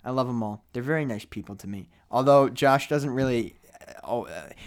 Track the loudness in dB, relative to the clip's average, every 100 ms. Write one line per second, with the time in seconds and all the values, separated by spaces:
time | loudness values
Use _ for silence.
0 | -6 -2 -2 -2 -4 -6 _ -8 -2 -2
1 | -2 -6 -8 -14 -12 -14 -12 -12 -14 _
2 | _ 0 6 6 6 2 4 4 2 -2
3 | 0 -2 0 0 -2 -8 _ -20 -20 -16
4 | -6 -6 -6 -12 -14 -18